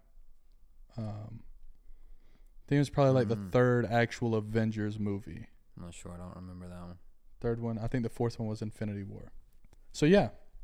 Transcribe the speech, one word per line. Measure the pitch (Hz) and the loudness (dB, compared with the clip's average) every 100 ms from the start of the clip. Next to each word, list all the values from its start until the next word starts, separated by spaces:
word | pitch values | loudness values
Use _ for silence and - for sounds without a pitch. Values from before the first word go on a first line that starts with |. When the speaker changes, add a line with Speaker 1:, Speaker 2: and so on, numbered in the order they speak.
| - - - - - - - - - 113 | -20 -20 -20 -20 -20 -20 -20 -20 -16 -10
Speaker 1:
Um, | 107 107 107 113 | -8 -8 -12 -14
I | - - - - - - - - - - - - - | -16 -16 -16 -16 -16 -16 -16 -18 -20 -20 -20 -12 2
think | 143 | 2
it | |
was | 139 | 4
probably, | - 135 | 4 6
like, | 131 110 | 6 4
Speaker 2:
Mm. | 107 | 0
Speaker 1:
the | 95 | 2
third | 123 123 123 113 | 6 6 6 4
actual | 117 117 - 117 | 2 2 0 0
Avengers | 110 107 113 110 107 107 107 | 0 0 0 2 0 -2 -2
movie. | 104 101 87 - - - - - | -2 -4 -6 -12 -14 -20 -20 -16
Speaker 2:
I'm | |
not | 87 | -14
sure. | - 90 | -14 -14
I | 87 | -12
don't | 90 87 | -12 -12
remember | 92 90 90 | -14 -14 -14
that | 90 | -14
one. | 87 87 - - - - | -14 -16 -18 -20 -20 -4
Speaker 1:
Third | 120 113 | -2 -2
one. | 117 110 | -2 -4
I | 117 | -2
think | 131 | 0
the | 113 | 0
fourth | - 117 - | 0 -2 0
one | 110 | -4
was | 107 | -4
Infinity | 107 - 104 101 | -6 -6 -6 -6
War. | 98 98 - - - - - - - | -8 -12 -14 -16 -18 -20 -20 -20 -10
So, | - 151 | 2 8
yeah, | 196 120 - - - | 8 6 -2 -18 -16